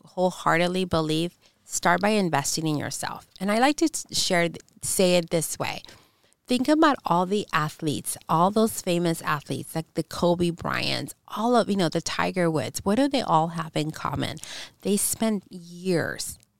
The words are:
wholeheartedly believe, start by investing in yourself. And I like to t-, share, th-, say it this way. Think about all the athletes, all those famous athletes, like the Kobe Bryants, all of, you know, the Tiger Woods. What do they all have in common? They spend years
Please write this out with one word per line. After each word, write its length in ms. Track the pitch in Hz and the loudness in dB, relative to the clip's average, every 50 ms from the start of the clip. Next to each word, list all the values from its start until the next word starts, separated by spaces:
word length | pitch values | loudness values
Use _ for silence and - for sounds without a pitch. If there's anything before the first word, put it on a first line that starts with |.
| _ | _
wholeheartedly 800 | - - 185 180 185 175 - - 160 160 165 175 175 180 185 185 | -12 -2 0 0 0 0 0 0 2 2 4 2 2 2 0 -2
believe, 520 | 175 175 165 160 156 156 160 170 175 - _ _ _ _ _ _ | 0 2 0 2 2 0 0 0 -2 -6 _ _ _ _ _ _
start 360 | - - - - 180 175 175 | -8 -6 0 2 4 4 4
by 100 | 185 208 | 4 2
investing 560 | 220 214 190 170 156 139 143 - - - 160 | 2 2 2 2 0 0 0 -2 -4 -2 -2
in 100 | 160 151 | -2 -2
yourself. 500 | 143 - 113 143 - - - - - - _ _ - | -2 -2 -6 -6 -6 -8 -8 -8 -10 -14 _ _ -8
And 100 | 190 202 | -4 -2
I 80 | 208 226 | 0 2
like 180 | 247 285 294 - | 2 2 2 2
to 100 | 339 302 | 0 -2
t-, 260 | - - - - - | -2 -4 -10 -6 -4
share, 340 | - - - 190 175 170 170 | -2 0 2 2 2 2 2
th-, 120 | 165 - - _ _ - - | -2 -6 -16 _ _ -12 -8
say 340 | - - - 190 180 180 | -4 2 2 4 4 4
it 140 | 175 170 165 | 4 2 0
this 280 | - 165 156 - - - | -2 -2 -2 -2 -6 -6
way. 240 | - - - - - - - - _ _ _ _ _ _ _ _ _ | -6 -6 -6 -8 -12 -18 -20 -20 _ _ _ _ _ _ _ _ _
Think 220 | - 247 247 262 294 | -2 0 0 2 4
about 280 | 311 311 330 302 262 - - | 4 6 6 4 4 2 0
all 220 | - 170 175 185 | 0 2 2 2
the 200 | 180 202 214 - - - | 2 0 -2 -2 -2 -2
athletes, 640 | 160 151 156 - - - 156 135 - - - - - - - | -2 -2 -2 -4 -4 -4 -2 -2 -2 -4 -8 -10 -10 -4 0
all 220 | 175 160 175 196 | 2 4 4 4
those 300 | 208 220 220 226 - - | 4 4 2 2 0 -4
famous 400 | - 190 175 175 175 170 165 - - | -2 0 0 2 2 0 -2 -2 -2
athletes, 520 | - 156 147 - - 143 123 - - - | -4 -4 -4 -4 -6 -8 -8 -8 -8 -6
like 180 | 165 165 _ - | -8 -6 _ -4
the 80 | - 160 | -6 -6
Kobe 460 | - - - - 175 175 175 175 170 | -4 -2 0 2 2 2 2 2 -2
Bryants, 640 | 165 - - 147 131 123 - 139 135 120 131 180 - _ _ - - | -2 -4 -4 -4 -4 -2 -2 -2 -2 -4 -4 -8 -12 _ _ -14 -8
all 180 | - 214 240 247 | -4 0 2 4
of, 120 | 233 - - | 4 4 2
you 80 | 208 | 2
know, 120 | 196 180 156 | 2 2 0
the 120 | - 165 | 0 -2
Tiger 500 | - - - - 175 175 185 185 175 165 | -4 -4 -4 -2 -2 -2 0 0 0 2
Woods. 300 | 160 151 113 117 139 - - | 2 0 -2 -4 -6 -4 -2
What 100 | 196 202 | 0 2
do 140 | 226 277 285 | 2 2 2
they 120 | 277 269 | 0 -2
all 280 | - - - 156 160 170 | 0 2 2 2 2 2
have 280 | 170 170 160 160 - | -2 -6 -8 -4 -4
in 140 | 160 151 156 | -4 -4 -4
common? 480 | 156 - - 156 143 139 135 - - 160 - - - - - - _ _ - | -6 -6 -6 -4 -4 -2 -4 -4 -6 -8 -12 -14 -14 -14 -14 -16 _ _ -2
They 140 | 190 202 | 0 0
spend 460 | 202 - - - - 226 220 214 190 - - | 0 0 -2 -2 -2 0 0 0 -2 -4 -8
years 880 | - 180 170 170 175 175 180 185 180 156 120 - 69 - - - - - _ _ _ _ | -18 -18 -16 -16 -14 -8 -2 0 0 0 0 -2 -4 -8 -10 -10 -12 -16 _ _ _ _